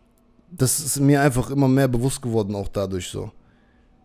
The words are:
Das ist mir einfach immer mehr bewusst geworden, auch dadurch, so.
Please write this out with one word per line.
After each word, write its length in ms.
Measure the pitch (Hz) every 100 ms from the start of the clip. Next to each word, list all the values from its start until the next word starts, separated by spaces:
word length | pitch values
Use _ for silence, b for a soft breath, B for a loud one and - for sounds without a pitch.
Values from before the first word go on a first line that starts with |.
| _ _ _ _ _
Das 300 | 180 127 -
ist 180 | 135 139
mir 220 | 139 143
einfach 300 | 147 123 123
immer 180 | 139 135
mehr 180 | 131 135
bewusst 340 | 120 131 -
geworden, 320 | 123 113 101 101
auch 100 | 95
dadurch, 420 | 104 95 92 -
so. 220 | 101 98 - _ _ _ _ _ _